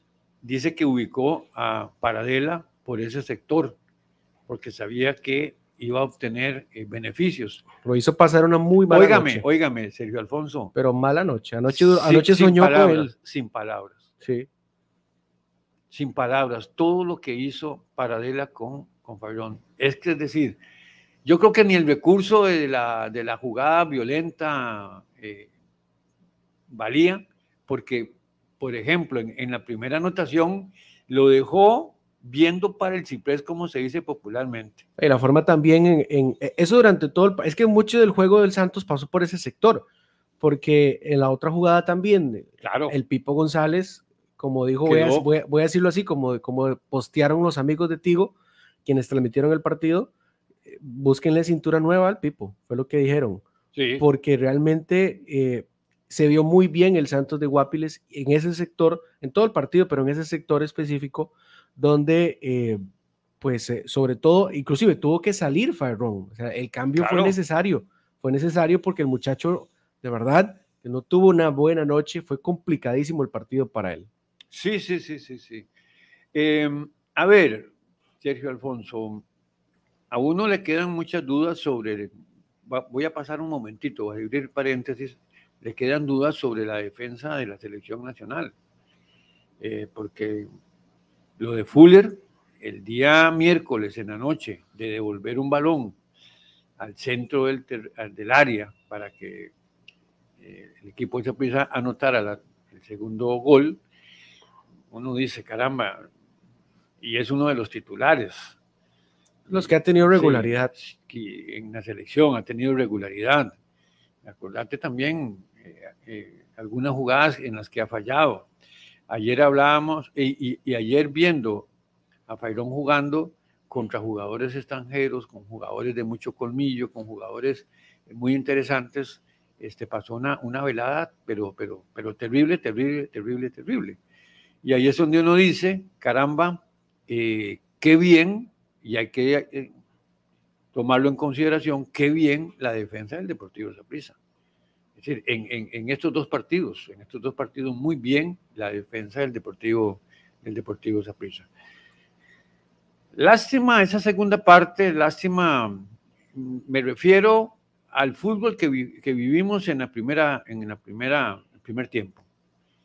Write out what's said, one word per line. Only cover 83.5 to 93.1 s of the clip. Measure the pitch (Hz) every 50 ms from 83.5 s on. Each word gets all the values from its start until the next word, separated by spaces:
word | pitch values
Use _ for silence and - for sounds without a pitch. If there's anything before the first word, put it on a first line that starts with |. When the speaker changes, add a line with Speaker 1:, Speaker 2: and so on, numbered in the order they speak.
| 156 135 110 107 107 - - 139 104 - 107
Speaker 1:
voy | 104 104 110
a | 110
abrir | 110 127 143 135 135
paréntesis, | - 139 135 135 131 127 120 135 123 113 135 127 - _ _ _ _ _ _ _ _ _
le | - 117 -
quedan | - 127 127 143 151 147
dudas | 139 139 135 143 151 151
sobre | - 147 123 113 110 107
la | 107 107
defensa | 104 104 101 _ - 120 120 120 113 143 151 151
de | 139 123
la | 101 101
selección | 98 110 104 104 104 _ - 110 120
nacional, | 123 127 127 _ 104 107 131 165 - - _ _ _ _ _ _ _ _ _ _ _ _ _ _ _ _ _ _ _ _ _ _
eh, | - 110 107 104 104 - _
porque | 110 107 101 _ - 107 107 107 104 104 101 - - _ _ _ _ _ _ _ _ _ _ _ _ _ _ _
lo | - 113 117
de | 117 113 101
Fuller, | - - 143 165 175 180 196 208 208 - - _ _ _ _ _ _ _ _
el | 107 107 101 101 95
día | 107 117 123 135 147